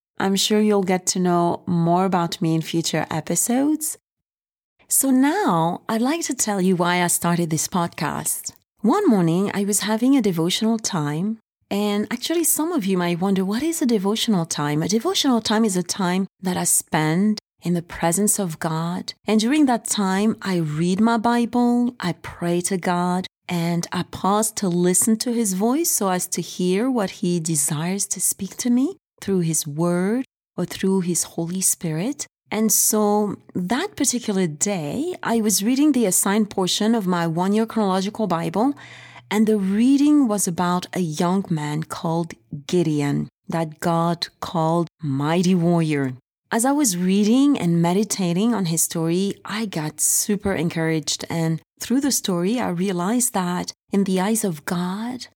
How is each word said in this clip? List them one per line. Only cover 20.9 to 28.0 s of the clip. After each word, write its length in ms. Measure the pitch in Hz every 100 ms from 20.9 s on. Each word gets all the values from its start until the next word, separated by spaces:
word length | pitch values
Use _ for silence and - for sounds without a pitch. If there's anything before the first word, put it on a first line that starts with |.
| 190
my 200 | 220 233
Bible, 760 | 233 240 233 240 240 240 240 247
I 120 | 180
pray 500 | 160 - - 175 175
to 160 | 175 190
God, 480 | 175 175 180 180 185 _ -
and 400 | 175 170 170 -
I 120 | 180
pause 460 | 170 - 185 208 214
to 160 | - 190
listen 500 | 175 180 185 - 220
to 140 | 254
His 200 | 233 220
voice 380 | 185 220 277 339
so 180 | - 196
as 180 | 180 -
to 120 | -
hear 500 | 165 - 180 185 254
what 300 | 247 190 -
He 180 | 214 175
desires 680 | 160 160 - 147 170 196